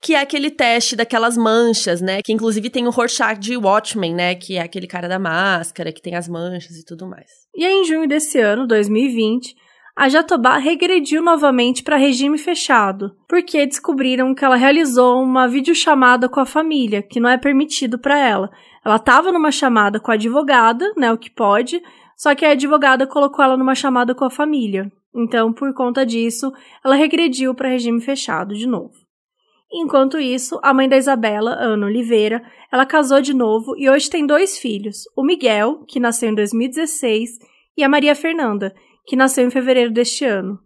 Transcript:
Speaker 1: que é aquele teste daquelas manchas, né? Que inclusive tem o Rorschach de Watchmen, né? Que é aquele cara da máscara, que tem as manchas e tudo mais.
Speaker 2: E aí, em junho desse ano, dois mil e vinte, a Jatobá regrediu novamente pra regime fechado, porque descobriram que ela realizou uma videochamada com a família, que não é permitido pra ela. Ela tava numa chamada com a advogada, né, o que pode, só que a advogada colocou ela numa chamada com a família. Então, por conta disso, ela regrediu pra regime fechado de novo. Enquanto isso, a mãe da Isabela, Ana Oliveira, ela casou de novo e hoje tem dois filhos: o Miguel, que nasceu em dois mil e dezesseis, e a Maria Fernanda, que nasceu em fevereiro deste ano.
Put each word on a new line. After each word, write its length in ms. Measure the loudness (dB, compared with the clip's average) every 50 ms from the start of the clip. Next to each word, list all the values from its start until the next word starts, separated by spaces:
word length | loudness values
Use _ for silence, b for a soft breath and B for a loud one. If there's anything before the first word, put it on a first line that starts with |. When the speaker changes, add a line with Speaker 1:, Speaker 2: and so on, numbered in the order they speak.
| -2
Speaker 1:
que 120 | 0 0
é 40 | 0
aquele 320 | 0 -2 -4 -4 -4 -6
teste 460 | -4 -2 0 0 0 0 0 -4 -2 -4
daquelas 400 | -4 -2 0 0 0 0 0 0
manchas, 640 | 0 2 2 4 2 2 2 0 -2 -2 -2 -2
né? 200 | -2 -4 -4 -4
Que 120 | -4 -4 -4
inclusive 360 | -2 -2 -2 -2 -2 -4 -4
tem 160 | -6 -4 -4
o 60 | -2
Rorschach 480 | 0 0 -2 -2 -2 -2 -2 -2 -2 -6
de 160 | -6 -8 -6
Watchmen, 580 | -2 0 2 2 2 0 -2 -6 -4 -4 -4 -2
né? 220 | -2 -2 -2 -2
Que 220 | -4 -8 -10 -8 -8
é 40 |
aquele 240 | -8 -8 -10 -14 -14
cara 220 | -10 -10 -10 -8 -6
da 100 | -6 -4
máscara, 760 | -4 -4 -2 -2 0 0 0 -2 -4 -8 -10 -10 -10 -10 -10
que 80 | -10
tem 120 | _ -8 -8
as 140 | -8 -8 -8
manchas 480 | -10 -8 -8 -8 -8 -10 -12 -14 -20
e 80 | -20 -20
tudo 240 | _ -18 -16 -16 -16
mais. 220 | -16 -18 -20 _ _ _ _ _ _
Speaker 2:
E 80 | -4 -2
aí, 100 | 0 2
em 120 | 2 2
junho 200 | 2 0 0 0
desse 320 | 0 0 0 -2 0 0 2
ano, 300 | 2 2 2 0 0 0
dois 220 | 2 2 2 2
mil 160 | 0 0 0
e 20 | 0
vinte, 480 | 0 0 0 0 0 -2 -4 -8 -20 b b b b b b b b
a 140 | 0 2 4
Jatobá 480 | 4 2 2 2 0 2 4 2 2 2
regrediu 680 | 2 0 0 0 0 2 2 0 0 0 -2 0 2
novamente 600 | 2 2 4 4 2 2 4 2 0 0 -2 -2
pra 120 | 0 2
regime 420 | 4 4 4 2 2 0 0 0 0
fechado, 760 | -2 -4 -4 -4 0 2 2 2 2 2 -2 -4 -8 -10 -10 _ _ _
porque 360 | 0 0 0 0 0 0 0
descobriram 720 | 0 -2 -8 -4 -4 -2 0 0 0 0 0 0 0 0
que 80 | 0 2
ela 140 | 2 4 4
realizou 680 | 4 4 4 4 2 2 4 4 4 4 4 2 2
uma 240 | 2 2 2 2 2
videochamada 800 | 2 0 0 0 0 0 2 2 2 4 6 4 4 4 2 0
com 140 | 0 -2
a 40 | -2
família, 560 | 0 0 -2 -2 0 0 -2 -2 -2 -2 -4
que 200 | -6 _ -4 -2
não 80 | 2 2
é 80 | 2 2
permitido 600 | 0 0 2 2 0 0 -4 -6 -4 -4 -6 -4
pra 200 | -2 0 0 2
ela. 320 | 2 2 0 0 -4 -6 b b b b b b b
Ela 160 | 0 0 0
tava 320 | 4 4 4 4 4 2
numa 200 | 0 0 0 0
chamada 500 | 0 0 0 0 2 2 2 2 0 -4
com 100 | -2 -2
a 40 | -2
advogada, 760 | 0 0 0 0 0 0 4 4 4 4 4 2 2 -4 -4 -2 0
né, 160 | 0 0 0
o 40 | -2
que 120 | -4 -12
pode, 520 | _ -2 0 2 2 2 0 -2 -6 -8 -10 b b b b b b b
só 180 | 0 0 0
que 80 | 2 4
a 60 | 2
advogada 580 | 2 2 2 0 0 2 4 2 2 2 0 -2
colocou 380 | 0 0 0 0 2 2 2
ela 100 | 2 4
numa 200 | 2 2 0 -2
chamada 380 | 0 -2 -2 0 0 0 0 -2
com 120 | -2 -2
a 40 | -4
família. 640 | -2 -2 -2 -2 -2 -2 -2 -2 -4 -4 -6 -6 _ _ _ _ _
Então, 380 | -6 -4 -2 0 0 0 0 -2
por 200 | -2 -4 -6 -2
conta 320 | -2 -2 -2 0 -2 -2
disso, 460 | -2 -2 -2 -2 -2 -4 -4 -6 -8 -8 B B B B B B
ela 120 | 2 4
regrediu 600 | 4 4 2 2 0 0 0 0 -2 -2 -4 -4
pra 140 | -4 -4 -2
regime 320 | -2 -2 -2 -2 -2 -2
fechado 520 | -2 -4 -6 -6 -4 -6 -6 -6 -4 -6 -8
de 140 | -6 -4 -4
novo. 340 | -4 -4 -6 -10 _ _ _ _ _ _ _ _ _ _ _ _ _ _ _ _ -8
Enquanto 440 | -6 -6 0 2 2 2 2 0 -2
isso, 400 | -2 -2 -2 -4 -4 -6 -8 -2
a 100 | 0 2
mãe 160 | 4 4 4 4
da 100 | 4 4
Isabela, 580 | 4 4 0 0 0 -2 -2 0 -2 -4 -4
Ana 320 | -2 -2 -2 -2 -2 -2 -2
Oliveira, 560 | -2 -2 -2 0 2 2 2 0 -2 -4 -8 B B B B B
ela 140 | 0 0 0
casou 360 | 2 2 0 2 4 2 2
de 120 | 2 2 0
novo 420 | 0 2 2 0 0 -2 -4 -8
e 140 | -2 2 4
hoje 180 | 4 4 2 -2
tem 180 | -4 -2 0
dois 320 | 2 2 2 2 0 -2 -6
filhos: 460 | -6 -6 -6 -6 -8 -10 -12 -12 -18 -12 _
o 80 | -2 0
Miguel, 600 | 0 0 2 2 0 2 2 0 0 -2 -6 -12 _
que 120 | -6 -2
nasceu 300 | -2 -2 -2 -2 -2 -2
em 60 | -2
dois 180 | -2 -2 -2 -2
mil 140 | -4 -4 -4
e 20 |
dezesseis, 600 | -4 -6 -6 -4 -6 -4 -2 -2 -2 -2 -2 -6 -10 -18 b b b b b b _
e 80 | -2 0
a 60 | 2
Maria 240 | 2 2 2 2 0
Fernanda, 580 | 0 0 -4 -4 -2 -2 -4 -4 -4 -6 -8 -10 b b b b b b -6
que 80 | 0
nasceu 300 | 2 2 2 2 0 0
em 40 | 0
fevereiro 420 | 0 -2 0 0 2 2 2 0
deste 340 | 0 -2 -2 -2 -2 -4 -2
ano. 340 | -2 -2 -2 -4 -6 -10 -12 _